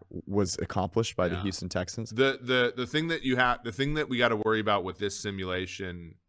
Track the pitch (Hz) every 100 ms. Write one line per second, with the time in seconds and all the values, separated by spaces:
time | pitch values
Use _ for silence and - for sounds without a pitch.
0 | - 90 - 101 95 - - 104 92 113
1 | 113 - 90 90 98 92 92 90 90 -
2 | - 107 135 127 123 127 120 120 123 151
3 | 165 160 131 123 123 120 117 110 139 151
4 | 139 120 120 110 107 110 107 101 92 90
5 | 104 - 104 98 92 90 92 - 92 87
6 | 82 -